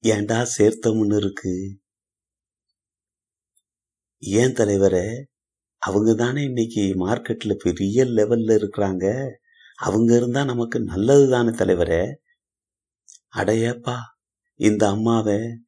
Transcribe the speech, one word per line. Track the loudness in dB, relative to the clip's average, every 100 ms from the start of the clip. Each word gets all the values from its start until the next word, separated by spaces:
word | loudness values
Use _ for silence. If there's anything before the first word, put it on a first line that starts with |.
"ஏன்டா | 0 0 0 -2 -2 2
சேர்த்தோம்னு | 2 2 -2 0 2 0
இருக்கு?" | -2 -6 -8 -6 -8 -14 _ _ _ _ _ _ _ _ _ _ _ _ _ _ _ _ _ _ _ _ _ _ _ _
"ஏன் | -2 2 2
தலைவரே, | 2 0 4 2 2 -2 -8 -14 _ _ _ _ _
அவங்க | -2 0 2
தானே | 2 0 -2
இன்னைக்கு | -4 -4 -4 -2 -2 -2 -2
மார்க்கெட்ல | -4 -4 -8 -4
பெரிய | -4 -4 -4 -2 0
லெவல்ல | 0 0 0 0 2 0
இருக்கிறாங்க, | 0 -4 -4 -2 -2 -4 -8 -12 _ _ _ _
அவங்க | -4 0 4 2
இருந்தா | 2 -4
நமக்கு | -4 -4 -4 -4
நல்லது | -4 -2 4 6 6
தானே | 4 0
தலைவரே?" | 0 0 2 2 0 -2 -8 _ _ _ _ _ _ _ _ _ -20 _
"அட | -4 0 0
ஏப்பா, | 0 -4 -8 -8 -12 _ _ _ _
இந்த | _ 0 2 2
அம்மாவை | 2 2 2 2 -2 -4 -12